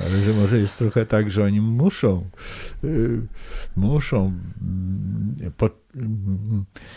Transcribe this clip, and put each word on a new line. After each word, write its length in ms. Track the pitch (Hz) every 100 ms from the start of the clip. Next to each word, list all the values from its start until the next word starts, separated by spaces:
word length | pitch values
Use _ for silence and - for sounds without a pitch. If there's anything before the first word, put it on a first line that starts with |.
| 87
ale 140 | 95
że 120 | 101
może 260 | 107 101 117
jest 200 | 98 -
trochę 280 | 110 117 110
tak, 240 | 107 104
że 140 | 98
oni 160 | 101 104
muszą, 640 | 110 117 180 - 113 92 92 - - - - -
y, 360 | - 151 117 117 110 - - - - -
muszą, 480 | 101 147 135 123 95 90 92 -
mm, 760 | 92 92 92 95 98 107 107 135 90 -
po-, 140 | 110 - _ 135
mm, 680 | 113 107 98 95 107 107 98 - -